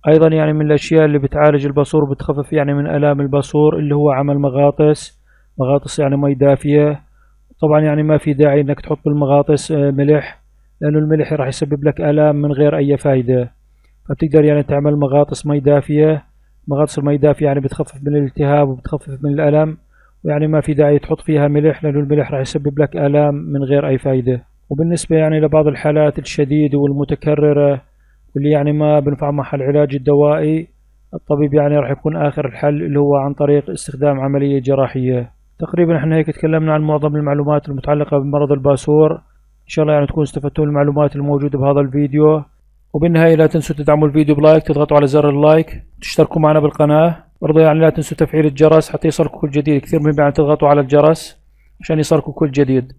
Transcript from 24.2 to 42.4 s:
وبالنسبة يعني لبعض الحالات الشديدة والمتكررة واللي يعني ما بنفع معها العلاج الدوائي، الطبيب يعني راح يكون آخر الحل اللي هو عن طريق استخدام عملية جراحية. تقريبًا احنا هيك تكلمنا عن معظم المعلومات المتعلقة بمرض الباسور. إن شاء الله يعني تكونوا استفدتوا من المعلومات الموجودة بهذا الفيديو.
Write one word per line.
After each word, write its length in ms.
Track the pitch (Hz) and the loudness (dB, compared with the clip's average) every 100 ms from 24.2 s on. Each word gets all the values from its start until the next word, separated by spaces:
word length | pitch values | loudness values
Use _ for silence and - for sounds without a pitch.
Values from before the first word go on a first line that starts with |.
| 123 123 _ _ _ | -2 -4 _ _ _
وبالنسبة 460 | 139 165 170 - 160 | -4 -2 -2 0 0
يعني 240 | 156 156 | 2 2
لبعض 260 | 151 156 151 | 2 2 0
الحالات 520 | 139 151 151 151 135 | 0 -2 2 0 -2
الشديدة 600 | 135 - 143 151 147 143 | -8 -4 -2 0 0 0
والمتكررة 1040 | 143 143 143 151 156 147 147 143 143 139 _ _ _ _ _ | 0 -2 -4 -4 -2 0 2 2 2 0 _ _ _ _ _
واللي 160 | 139 143 | -4 0
يعني 220 | 151 147 | 0 0
ما 280 | 151 151 151 | 0 2 0
بنفع 300 | 139 143 147 | 0 -4 -4
معها 240 | 147 135 143 | -6 -6 -6
العلاج 380 | 131 147 147 | -2 0 0
الدوائي، 760 | 139 131 143 147 156 151 160 165 _ _ _ _ | -2 0 2 2 2 -2 -4 -6 _ _ _ _
الطبيب 400 | 160 - 147 147 | -18 -6 -2 0
يعني 220 | 147 143 147 | 2 2 0
راح 140 | 127 | -2
يكون 260 | 139 160 160 | -4 -4 -2
آخر 300 | 147 151 139 | -4 -2 -8
الحل 360 | 113 147 147 | -4 -2 -2
اللي 180 | 165 143 | -2 0
هو 160 | 143 139 | 2 0
عن 180 | 139 | -2
طريق 360 | 143 143 147 - | -2 0 0 -2
استخدام 500 | - - 135 147 139 | -12 -12 -4 -2 -2
عملية 400 | 135 139 139 139 | -2 -2 0 -2
جراحية. 800 | 127 135 131 131 127 123 120 _ _ _ | 0 0 0 -2 -2 -2 -6 _ _ _
تقريبًا 380 | 160 170 170 165 | -4 0 2 2
احنا 200 | 156 160 | 0 0
هيك 100 | 156 | -2
تكلمنا 480 | - 160 160 156 | -2 0 0 0
عن 80 | 151 | 0
معظم 340 | 151 151 151 147 | 0 0 0 -2
المعلومات 520 | 147 147 143 147 151 | -2 -2 0 -2 -2
المتعلقة 500 | 139 135 147 147 147 | -8 -2 -2 0 -2
بمرض 340 | 139 143 143 | 0 -2 0
الباسور. 600 | 139 135 139 - 151 156 | 0 2 0 2 4 2
إن 540 | 165 _ _ _ _ _ | 0 _ _ _ _ _
شاء 160 | - | -2
الله 120 | 151 | 0
يعني 120 | 147 143 | 0 0
تكونوا 160 | 160 | -4
استفدتوا 420 | 147 151 143 - | -4 -4 -6 -4
من 60 | 151 | -2
المعلومات 460 | 147 147 143 147 143 | 0 0 0 -2 -2
الموجودة 420 | 143 143 143 135 | -4 -2 -2 -2
بهذا 220 | 139 143 | 0 0
الفيديو. 600 | 139 139 147 143 151 156 | 0 -2 -2 2 2 2